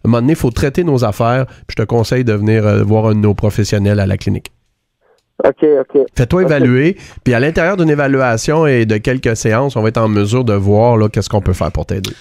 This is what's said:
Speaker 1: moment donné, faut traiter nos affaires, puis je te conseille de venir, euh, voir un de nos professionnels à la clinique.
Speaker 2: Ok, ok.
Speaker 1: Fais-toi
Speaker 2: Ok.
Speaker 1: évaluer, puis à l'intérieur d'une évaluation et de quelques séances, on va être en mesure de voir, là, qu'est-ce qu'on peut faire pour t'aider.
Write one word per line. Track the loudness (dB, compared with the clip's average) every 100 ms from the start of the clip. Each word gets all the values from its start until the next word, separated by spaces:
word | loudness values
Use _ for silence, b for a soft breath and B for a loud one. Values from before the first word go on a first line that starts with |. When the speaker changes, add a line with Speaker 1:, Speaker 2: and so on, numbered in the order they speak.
| 0
Speaker 1:
moment | 0
donné, | 0
faut | 0 -2
traiter | -2 -4 -2
nos | 0 0
affaires, | -2 -2 -2 0 -4
puis | -10 -12 -6
je |
te | -2
conseille | 0 0 0
de | 0
venir, | 0 0 2 2
euh, | 2
voir | 2 2 2
un |
de | 2
nos | 0
professionnels | 0 -2 -2 -2 0 0 0
à | 0
la | -2
clinique. | -4 -6 -8 _ _ _ _ _ _ _ _ -2
Speaker 2:
Ok, | -2 2
ok. | 2 2 0 0 0
Speaker 1:
Fais-toi | -2 0 0
Speaker 2:
Ok. | 2
Speaker 1:
évaluer, | 2 2 2 0 -2 B B
puis | -2
à | 0
l'intérieur | 0 0 -2 0
d'une | 0
évaluation | 2 0 0 0 -2 0 0 2
et | 2
de | 0 -2
quelques | -2 -2 -2 -2
séances, | 0 0 -2
on | -2
va | -2
être | 0
en | 0
mesure | 0 0 0
de | 0
voir, | 0 2 2 4 2
là, | 0
qu'est-ce | -2 -2
qu'on | -2
peut | -2
faire | -2 -2
pour | -4 -6
t'aider. | -6 -8 B